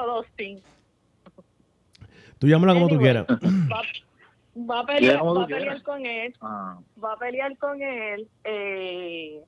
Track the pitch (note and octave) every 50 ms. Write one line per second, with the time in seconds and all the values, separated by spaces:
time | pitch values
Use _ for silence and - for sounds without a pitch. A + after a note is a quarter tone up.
0 | B3 A#3 A#3+ A3+ A#3 _ _ - G#3 G3 G3+ F#3+ _ _ _ _ _ _ _ _
1 | _ _ _ _ _ F#3+ _ - _ _ _ _ _ _ _ _ _ _ _ -
2 | - - _ - - - _ - C3 C#3+ D#3 D#3+ F3+ F#3+ F3+ F3 F3 E3 D#3+ C#3+
3 | C3 C3 A#2+ A2 - - - - - F3+ F#3+ F#3+ D#3+ C3+ A3 A3+ A3+ - - -
4 | _ _ _ _ _ _ _ _ _ _ - A#3 A#3+ A#3 A#3+ A#3+ A#3+ C#4+ C#4+ C#4+
5 | B2 C3 C#3+ D3 D#3 E3+ F3 F#3 F#3 - C#3+ - - - - - - D4 C#4+ C#4
6 | C4 A#3+ A#3 A3+ A#3 A#3+ A#3+ _ A3+ G#3+ - - - F#3 F3+ F3+ F3+ _ _ G#3+
7 | G#3+ A3 A3 G#3+ A#3+ B3 B3 C4 C4+ C#4 C4+ - C#4+ C#4+ C#4+ C#4 C#4 C4+ B3+ A#3
8 | A3 G#3+ G#3 G#3 A3 _ _ _ - G#3+ G#3+ G3+ G3+ G3+ G3 F#3+ F#3 F#3 F3+ F3+
9 | F3+ E3+ E3+ E3 D#3+ D3+ D3+ D3+ D#3